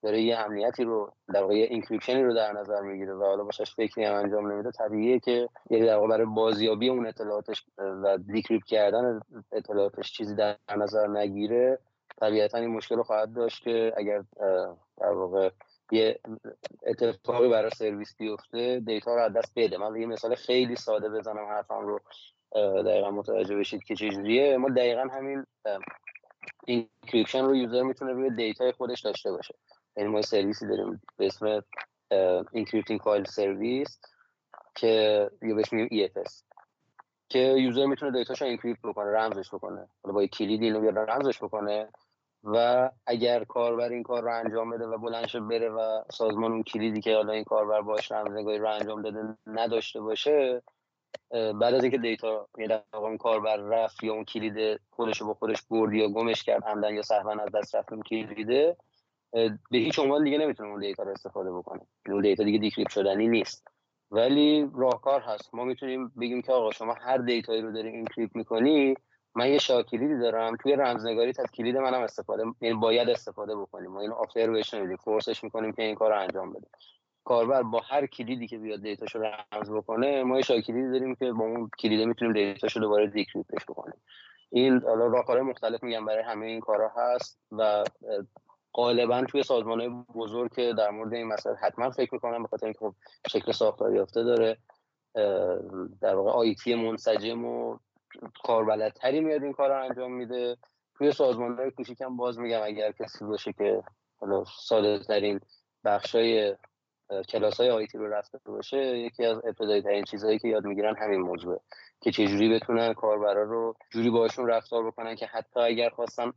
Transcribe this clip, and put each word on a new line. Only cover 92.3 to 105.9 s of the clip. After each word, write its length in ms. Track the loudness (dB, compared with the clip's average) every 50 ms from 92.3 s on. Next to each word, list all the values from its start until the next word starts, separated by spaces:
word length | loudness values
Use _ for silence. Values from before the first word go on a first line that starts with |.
| -4 -4
به 60 | -4 -6
خاطر 180 | -6 -4 -4
اینکه 140 | -6 -6 -4
خب 140 | -6 -6 -6 _ _ -20 _ _ _ -4
شکل 220 | -2 -2 0 0
ساختار 440 | 0 2 2 2 2 2 0 2 2
یافته 280 | 2 0 0 0 0 2
داره، 340 | 4 4 4 4 2 0 _ _ _ -20 _ _ _ _ _ _ _ _
اه، 420 | 0 0 2 2 2 0 0 0 -2 -4 -8 -10 -10 -10 -10 -8 -2
در 140 | 0 0 2
واقع 160 | 2 2 2
آی 240 | 2 4 2 2 0
تی 200 | -2 -2 -2 0
منسجم 720 | 0 0 -2 -4 -2 0 0 0 2 0 -4 -4 -4 -6
و 320 | -6 -6 -4 -6 -6 -8 -10 _ _ _ _ _ _ -20 -18 -18 -18 _ -10 -2
کاربلدتری 760 | 2 2 2 4 2 0 0 0 -2 -4 -2 -2 0 0 2
میاد 220 | 0 0 0 0 -2
این 100 | -4 -2
کار 160 | 0 0 2
رو 140 | 2 0 -2
انجام 300 | -6 -6 -6 -8 -8 -6
می‌ده. 440 | -8 -8 -6 -6 -4 -4 -4 -6 _ _ _ _ _ _ _ _ _
توی 140 | 2 2
سازمان‌های 600 | 4 4 2 2 2 0 -2 -4 -4 -4 -4 -6
کوچیک 300 | -6 -8 -12 -12 -10 _
هم 160 | -10 -8 -6 -4
باز 220 | -4 -4 -4 -4
می‌گم، 200 | -4 -2 -2 -2 -2
اگر 280 | -2 -4 -2 -2 -4
کسی 340 | -2 _ -10 -12 -10 -12 -6
باشه 280 | -6 -6 -4 -4 -8 -4
که 300 | _ 2 2 2 0 -2 -8 _ _ _ _ _ _
حالا 240 | -4 -2 -2 -2 -2
ساده 560 | -4 -10 -16 -2 2 2 4 4 4 2 0
ترین 400 | -2 0 0 0 2 0 -2 -2 -6 _ _ _ _ _ _ _ _
بخشای، 720 | 0